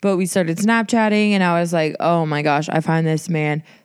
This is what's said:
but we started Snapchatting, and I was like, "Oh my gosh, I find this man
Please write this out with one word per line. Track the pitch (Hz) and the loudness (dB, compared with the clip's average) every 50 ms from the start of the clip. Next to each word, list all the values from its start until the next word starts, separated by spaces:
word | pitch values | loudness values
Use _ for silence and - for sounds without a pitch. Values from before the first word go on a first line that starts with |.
| - | 2
but | 202 196 175 | 0 0 2
we | 185 | 0
started | 175 - 196 180 160 170 170 | 0 0 -2 0 0 -2 -2
Snapchatting, | 202 214 233 226 226 - - 233 220 214 208 208 214 208 | 0 0 2 0 0 0 0 0 2 2 2 2 2 2
and | 208 196 185 | 2 2 2
I | 180 170 170 | 2 2 0
was | 175 170 170 | 0 0 0
like, | 170 160 156 - - | 0 0 0 -2 -2
"Oh | - 160 170 170 165 | 0 0 2 2 0
my | 156 151 147 147 | 0 -2 -2 0
gosh, | 151 147 143 151 - | 0 0 0 -2 -2
I | - 165 | -2 -2
find | 156 - 160 160 160 | 0 0 0 0 2
this | 160 160 156 - - | 0 0 -2 -2 -2
man | 170 156 151 151 151 151 156 - - - _ | -2 -2 0 -2 -2 -4 -6 -10 -20 -20 _